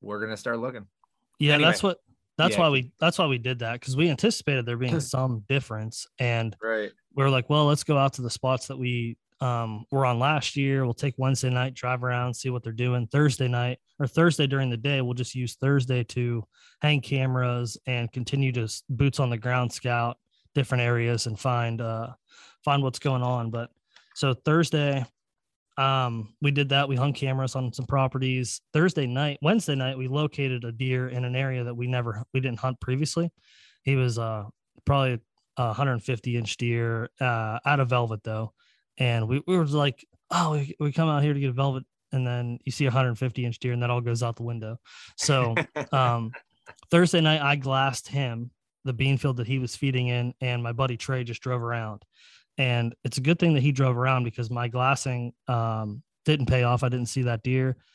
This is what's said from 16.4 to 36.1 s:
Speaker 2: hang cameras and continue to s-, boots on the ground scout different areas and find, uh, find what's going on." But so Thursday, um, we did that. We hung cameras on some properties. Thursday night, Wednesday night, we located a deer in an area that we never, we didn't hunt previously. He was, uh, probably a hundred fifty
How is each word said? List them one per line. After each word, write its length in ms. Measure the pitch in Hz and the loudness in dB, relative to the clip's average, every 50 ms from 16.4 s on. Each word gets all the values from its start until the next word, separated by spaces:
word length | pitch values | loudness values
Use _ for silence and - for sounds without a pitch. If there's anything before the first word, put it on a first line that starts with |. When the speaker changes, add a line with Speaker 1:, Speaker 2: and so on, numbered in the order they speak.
| 107 _ _ _ _ - _ - | -6 _ _ _ _ -20 _ -2
Speaker 2:
hang 200 | - 151 151 143 | 2 2 2 2
cameras 760 | 120 - 143 135 131 131 127 127 127 123 123 123 120 113 - - - - | 2 0 -2 0 0 0 0 0 0 0 0 -2 -4 -6 -8 -10 -6 -4
and 240 | 127 120 117 113 | -4 -2 -2 -4
continue 400 | - 127 123 - - 143 135 131 120 | -4 -6 -6 -2 -2 0 0 0 0
to 100 | 123 113 | 0 -2
s-, 200 | 113 - - - - | -4 -6 -10 -8 -6
boots 300 | 135 113 143 139 - - | 0 2 2 2 4 2
on 100 | 143 123 | 0 0
the 60 | 120 110 | 0 -2
ground 360 | 104 123 123 127 123 117 - | -2 0 0 0 0 0 -4
scout 440 | - - 127 120 120 117 120 120 _ _ _ _ _ _ _ - | -4 -4 -2 0 0 0 -2 -4 _ _ _ _ _ _ _ -2
different 280 | 147 131 - 135 123 123 | -2 0 2 2 2 2
areas 420 | 120 120 117 117 117 120 113 - 120 | 2 2 2 2 2 0 0 -2 -4
and 120 | 110 104 | -6 -2
find, 420 | - 131 123 120 117 117 117 113 | -2 0 0 0 0 -2 -2 -4
uh, 320 | 117 113 113 110 117 123 131 _ _ _ _ - - - - _ - | -4 -4 -6 -6 -8 -10 -12 _ _ _ _ -20 -20 -20 -16 _ 0
find 200 | 147 143 139 139 | 2 2 2 2
what's 160 | 131 120 - | 0 -2 -2
going 240 | - 147 135 127 123 | -2 0 0 0 0
on." 260 | 123 127 123 117 113 | 0 0 0 -2 -4
But 200 | 110 117 117 - _ _ _ _ _ - _ _ - | -4 -6 -8 -8 _ _ _ _ _ -20 _ _ -8
so 180 | - - 139 123 | -2 0 0 0
Thursday, 720 | - - 156 151 165 165 - - 151 147 143 139 139 127 - _ _ _ _ _ _ _ _ _ _ _ _ - - | 0 2 4 4 4 4 4 2 2 2 2 0 0 -2 -6 _ _ _ _ _ _ _ _ _ _ _ _ -4 0
um, 580 | 135 135 135 131 127 123 117 113 110 104 _ - | 2 2 4 2 2 0 -2 -4 -8 -10 _ -2
we 100 | - 143 | 0 2
did 180 | 139 143 143 135 | 2 2 2 2
that. 200 | 139 139 143 139 | 4 2 2 2
We 60 | 139 123 | 2 2
hung 160 | 131 143 135 | 2 0 0
cameras 420 | - - 135 131 131 131 127 - | -2 -2 -2 -2 -2 -2 -2 -2
on 180 | 135 131 120 - | -4 -4 -4 -4
some 120 | - 131 - | -6 -4 0
properties. 720 | - 139 135 131 - 135 131 131 127 127 127 117 - - _ _ - | 2 2 2 2 0 -2 -2 0 0 -2 -2 -4 -6 -10 _ _ 2
Thursday 340 | 151 165 185 - 165 139 120 | 4 4 4 4 2 -2 0
night, 320 | 123 131 147 147 139 - | 0 0 0 0 -2 0
Wednesday 340 | 135 156 214 233 - - 143 | 2 2 2 2 2 0 -2
night, 220 | 135 131 131 135 131 | 0 0 -2 -4 -4
we 100 | 131 127 | -6 -4
located 560 | 131 147 151 147 - - 139 135 127 123 120 | -2 0 0 -2 -2 -2 -2 -2 -2 -4 -6
a 60 | 120 | -6
deer 380 | 117 113 131 131 127 127 127 127 | -6 -4 -2 0 0 0 -2 -2
in 160 | 123 123 127 | -4 -4 -2
an 100 | 123 123 | -2 0
area 280 | 127 135 135 131 127 120 | 0 0 0 -2 -2 -4
that 100 | 120 120 | -4 -6
we 120 | 120 123 123 | -6 -4 -2
never, 360 | 127 127 120 117 107 107 113 - - | -2 -2 -2 -2 -4 -6 -6 -4 -4
we 60 | 135 | -2
didn't 180 | 131 135 120 110 | -2 -2 -4 -2
hunt 200 | - 131 127 - | -4 -4 -4 -4
previously. 500 | - - 131 135 156 151 - 165 170 170 - _ _ _ _ _ - _ _ _ - | -4 -4 -2 -2 -2 -2 -2 -2 -2 -4 -4 _ _ _ _ _ -20 _ _ _ -2
He 120 | 139 139 | 0 2
was, 240 | 131 127 123 113 117 | 2 2 0 0 -2
uh, 260 | 113 113 110 107 101 107 - _ _ _ _ _ - | -4 -4 -4 -6 -8 -10 -14 _ _ _ _ _ 0
probably 340 | - 143 139 135 131 123 110 - _ _ _ _ _ - - | 2 2 2 2 2 0 -4 -6 _ _ _ _ _ -6 -4
a 160 | 123 117 107 | -2 -2 0
hundred 280 | 107 143 139 127 117 - | 0 0 0 0 -2 -2
fifty 340 | - | -4